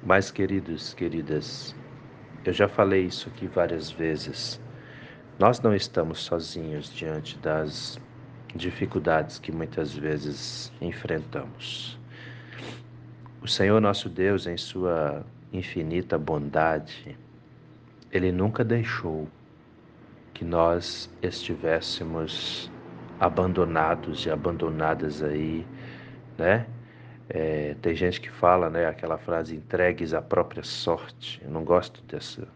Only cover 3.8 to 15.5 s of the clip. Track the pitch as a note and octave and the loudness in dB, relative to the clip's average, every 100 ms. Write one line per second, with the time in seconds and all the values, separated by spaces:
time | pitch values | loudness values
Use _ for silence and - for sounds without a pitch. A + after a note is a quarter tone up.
3.8 | D2+ - D#2+ D2+ D2 C#2 - - - - | -6 -2 -2 0 -4 -8 -8 -10 -14 -16
4.8 | - - - - - - G2+ B2 A#2 G2+ | -18 -18 -18 -18 -20 6 6 8 4 4
5.8 | - - D#2+ D#2+ - E2+ D#2 F2 D#2 D2+ | 2 0 0 -2 -2 -2 -2 -6 -6 -6
6.8 | D2 - D#2+ D#2 D2+ - D#2+ D#2 D2+ D2+ | -8 -8 -6 -6 -8 -6 0 0 0 -6
7.8 | - - - - - - - E2+ F2 - | -10 -12 -16 -18 -18 -18 -12 -6 -6 -2
8.8 | G2 F#2+ D#2+ D#2 D#2 - - D#2+ D#2+ - | -2 0 4 4 2 -6 -8 -4 -4 -2
9.8 | D2+ D2 D2+ D2+ D2 C#2+ - - - - | -4 -2 -2 -2 -4 -6 -8 -10 -12 -8
10.8 | E2+ E2 - E2 D#2 D2+ C2+ - - - | -8 -6 -4 -4 -4 -8 -8 -12 -10 -10
11.8 | - - - - - - - - - - | -10 -14 -16 -16 -16 -16 -16 -14 -14 -14
12.8 | - - - - - - - - G2 G#2+ | -16 -18 -18 -18 -18 -12 -4 4 8 8
13.8 | G#2 G2+ G2+ E2+ F#2+ G2 F2+ E2+ - F#2+ | 6 2 -2 2 4 4 0 -6 -6 -2
14.8 | F#2 E2 D2+ D2 - - - | 2 2 2 -2 -8 -16 -8